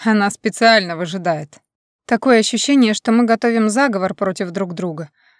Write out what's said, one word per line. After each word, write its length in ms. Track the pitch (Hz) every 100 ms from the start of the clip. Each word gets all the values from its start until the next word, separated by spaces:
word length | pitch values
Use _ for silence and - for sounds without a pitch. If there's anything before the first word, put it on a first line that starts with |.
«Она 260 | 220 214 202
специально 640 | - 220 - 226 220 180 165
выжидает». 640 | 170 185 180 156 151 - _ _ _ _ -
Такое 340 | 233 262 233
ощущение, 540 | 214 226 - 277 226
что 180 | 208 -
мы 120 | 226
готовим 460 | 233 226 240 233 214
заговор 440 | 214 277 196 185
против 380 | - 196 180 185
друг 220 | 175 185
друга. 360 | 165 175 156 160 _ _ _